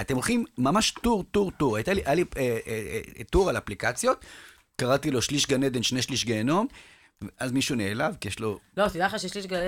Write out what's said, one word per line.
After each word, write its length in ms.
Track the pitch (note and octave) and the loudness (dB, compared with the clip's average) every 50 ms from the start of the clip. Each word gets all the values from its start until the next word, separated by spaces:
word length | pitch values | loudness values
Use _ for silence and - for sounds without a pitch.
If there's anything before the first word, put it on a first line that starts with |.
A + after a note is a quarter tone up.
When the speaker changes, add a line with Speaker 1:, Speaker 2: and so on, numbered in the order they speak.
Speaker 1:
אתם 140 | - - C3+ | -4 -2 -2
הולכים 300 | B2+ A#2+ - A#3+ A#3+ A3+ - _ - | 0 0 2 2 0 0 -2 _ 0
ממש 320 | B2+ C3+ D#3+ G#3+ A3 - | 2 2 4 4 2 2
טור, 340 | - - - A#3 A#3 G3 E3+ - | 0 0 0 2 2 2 0 0
טור, 200 | - G3+ G3+ F3+ | 2 2 2 2
טור. 260 | - - D3 C3+ G#2 | 2 0 2 2 2
הייתה 160 | G#2+ A2 - G3 | 2 0 0 0
לי, 100 | F#3+ - | 0 2
היה 100 | C3 C#3+ | 2 2
לי, 100 | F3 F3 - - | 2 0 0 -2
אה, 60 | B2+ C3 B2 A#2 A2+ - | -2 0 0 0 -2 -4
אה, 140 | - A2+ A2 G#2 - D#2 A2 - - - - | -6 -6 -6 -6 -6 -6 -8 -8 -8 -14 -16
אה, 60 | A2+ | -6
טור 240 | - - - G3 F3 | 0 2 2 4 2
על 80 | B2+ | 0
אפליקציות, 680 | G#2+ - - G#2 - - A2+ B2+ - - B3 C4+ - - - - - - - - _ _ _ _ | -2 -4 -6 -6 -4 -2 -2 -2 0 0 0 0 0 -4 -18 -20 -20 -20 -20 -20 _ _ _ _
קראתי 340 | - C3 B2 C3 C#3+ C#3+ D#3 | -2 2 2 2 2 2 2
לו 120 | C3+ A#2+ - | 0 0 0
שליש 240 | - C#3 C#3+ - | 0 0 0 2
גן 180 | - C3+ B2+ C#3 | 2 2 2 2
עדן, 180 | C#3 B2 B2+ A2 | 2 2 0 0
שני 200 | - C3 B2+ A#2+ | 0 0 0 -2
שליש 220 | - C3+ G#2+ - | -2 -2 -2 0
גיהנום, 420 | A#2 A2+ G#2+ A2 C3 D#3+ F#3+ A3+ C#4 - - - - - - _ _ _ - A2 F#2+ - - | 0 0 0 2 2 2 2 0 0 -4 -10 -20 -20 -20 -20 _ _ _ -14 -14 -12 -10 -6
אז 140 | B2 C3 A#2+ | -4 -2 0
מישהו 240 | C3+ C3 - C#3+ | 0 0 0 0
נעלב, 400 | A#2 G2+ F#2+ G#2 A#2+ D3 D#3+ F#3 - | 0 0 0 0 0 -2 -4 -4 -4
כי 80 | - G2+ | -8 -8
יש 100 | F#2+ - | -6 -4
לו 200 | A2+ A2 G2+ F#2 _ _ - | -4 -4 -4 -6 _ _ -2
Speaker 2:
לא, 120 | - G3+ G3+ | 0 0 0
תדע 180 | F#3+ E3 F3+ | 0 0 -2
לך 120 | G3 G#3 G#3+ | -2 -2 -2
ששליש 260 | F3+ F#3 F#3 G#3 F#3+ | -6 -6 -8 -8 -8
גן 100 | F#3 F#3 F3 F3 | -4 -4 -2 -2